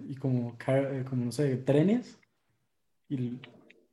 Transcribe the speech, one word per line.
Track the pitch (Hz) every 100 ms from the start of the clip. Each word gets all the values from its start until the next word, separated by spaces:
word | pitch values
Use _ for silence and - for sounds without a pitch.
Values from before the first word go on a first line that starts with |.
y | - 131
como | 135 123 117 113
ca-, | - 135 135 139
eh, |
como, | 127 127 120
no |
sé, | 117 147 127
trenes, | - 143 175 247 - - _ _ _ _ _ _ _ _ _
y | 139 120 123 - - - - _